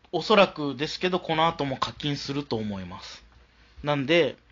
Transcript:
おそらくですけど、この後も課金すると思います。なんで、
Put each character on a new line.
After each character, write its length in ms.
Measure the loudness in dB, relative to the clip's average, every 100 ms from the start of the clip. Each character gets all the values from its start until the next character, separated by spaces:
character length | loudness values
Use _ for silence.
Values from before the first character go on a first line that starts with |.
| -6
お 100 | -4
そ 140 | 4 6
ら 120 | 6
く 280 | 4 -6 -4
で 120 | -6
す 120 | -2
け 100 | -2
ど、 100 | -2
こ 160 | 0 2
の 120 | 2
後 180 | 2 -4
も 120 | -2
課 160 | -6
金 220 | -6 -4 -4
す 160 | -4
る 100 | -6
と 140 | -4 -4
思 220 | -4 -8
い 60 | -10
ま 160 | -12
す。 220 | -16 -18 -20 -20 _ _ _ -8
な 120 | -2 0
ん 100 | 4
で、 300 | 4 4 -2 _